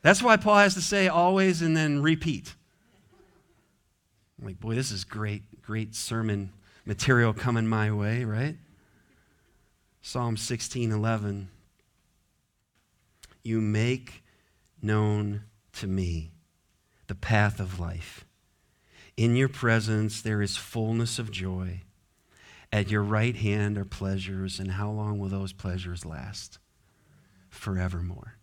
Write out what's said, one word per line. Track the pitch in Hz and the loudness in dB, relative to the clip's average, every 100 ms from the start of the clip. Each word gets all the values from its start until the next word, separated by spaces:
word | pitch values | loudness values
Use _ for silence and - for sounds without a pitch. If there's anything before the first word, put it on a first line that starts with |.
that's | 160 196 | 6 6
why | 240 220 | 6 6
Paul | 214 208 | 8 6
has | 202 | 6
to | 190 | 4
say | 160 202 185 | 0 2 4
always | 165 175 190 190 175 | 4 4 6 4 4
and | 165 160 | 2 4
then | 156 143 | 2 2
repeat. | 147 160 160 120 - - _ _ _ _ _ _ _ _ _ _ _ _ _ _ _ _ _ - | 2 2 0 -4 -8 -20 _ _ _ _ _ _ _ _ _ _ _ _ _ _ _ _ _ -16
I'm | 101 | -14
like, | 92 | -10
"Boy, | 110 113 | -4 -2
this | 131 | -4
is | 104 92 | -6 -10
great, | 110 107 104 104 - | -6 -4 -6 -10 -20
great | - 107 107 110 | -8 -6 -6 -8
sermon | - 113 113 101 98 - _ _ - | -6 -2 0 -2 -4 -12 _ _ -8
material | 104 - 123 117 | -2 4 6 6
coming | 107 123 117 113 | 2 0 2 2
my | 110 107 | 2 2
way," | 104 104 117 117 | 0 0 -2 -2
right? | 107 139 165 - _ _ _ _ _ _ _ _ _ _ _ _ _ | -2 -4 -6 -16 _ _ _ _ _ _ _ _ _ _ _ _ _
Psalm | - 127 120 110 | -10 -4 -2 -2
sixteen | - 120 - 123 117 | -4 -6 -6 -4 -2
eleven, | 107 110 113 104 101 95 - _ _ _ _ _ _ _ _ _ _ _ _ _ _ _ _ - _ | 0 0 0 -2 -6 -10 -18 _ _ _ _ _ _ _ _ _ _ _ _ _ _ _ _ -20 _
"You | 117 110 | -4 0
make | 107 107 117 131 - - _ _ _ _ _ _ | 2 2 2 0 -6 -20 _ _ _ _ _ _
known | 107 107 107 104 104 104 - _ _ | 0 2 2 2 -2 -6 -10 _ _
to | - 101 | -10 -4
me | 95 90 82 80 - _ _ _ _ _ _ - | -2 0 -4 -6 -14 _ _ _ _ _ _ -14
the | 95 | -10
path | - 110 104 104 | 0 2 2 0
of | 92 90 | -8 -6
life. | 87 85 80 - - _ _ _ _ _ _ - - - | -6 -8 -12 -18 -20 _ _ _ _ _ _ -20 -16 0
In | 117 120 | 2 4
your | 135 | 2
presence | 135 120 113 107 110 107 107 | 2 4 4 4 0 0 -2
there | 110 104 | -4 -2
is | 101 - | -2 -4
fullness | - 117 110 113 117 - | -6 -4 -2 0 0 -4
of | 110 | -8
joy. | 95 95 92 92 92 - _ _ _ _ _ - - - | -6 -6 -4 -6 -8 -12 _ _ _ _ _ -20 -20 -4
At | 107 98 | -2 2
your | 104 | 0
right | 101 107 117 110 | 2 2 0 0
hand | 107 104 104 104 | 0 2 0 -2
are | |
pleasures," | 98 - 98 95 95 95 95 95 | -6 -4 -2 -2 -4 -6 -6 -6
and | 95 | -6
how | 92 104 | -4 -4
long | 107 107 104 | -4 -4 -4
will | 98 | -4
those | 98 98 | -4 -6
pleasures | 92 98 90 87 87 80 | -8 -6 -6 -6 -10 -10
last? | 78 98 104 - - _ _ _ _ _ _ _ _ _ | -12 -12 -12 -16 -20 _ _ _ _ _ _ _ _ _
Forevermore. | - - 92 90 90 90 90 - - | -12 -4 -2 -2 -2 -6 -8 -14 -20